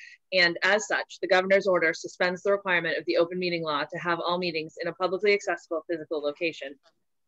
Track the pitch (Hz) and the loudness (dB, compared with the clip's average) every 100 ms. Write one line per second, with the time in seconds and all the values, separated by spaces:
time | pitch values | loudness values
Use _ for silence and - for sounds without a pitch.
0 | - - - 185 170 170 185 208 - 135 | -20 -20 -2 2 2 2 2 2 0 -4
1 | - - 180 185 190 196 190 175 165 - | -4 -6 2 4 6 4 4 2 2 -2
2 | 165 - 180 180 202 202 190 175 165 - | -8 -2 -2 0 0 0 2 0 0 -2
3 | - 170 170 180 180 170 156 143 151 165 | 0 2 2 0 -2 -2 -2 -2 -2 -4
4 | 175 170 160 175 175 160 156 - 170 165 | -2 -2 0 -2 -2 -4 -6 -8 -8 -2
5 | 180 185 208 202 185 170 - 160 - 160 | -2 0 2 2 0 -6 -4 -6 -4 -6
6 | 151 151 147 147 165 - 143 143 _ _ | -4 -4 -4 -2 -4 -4 -14 -16 _ _
7 | _ _ | _ _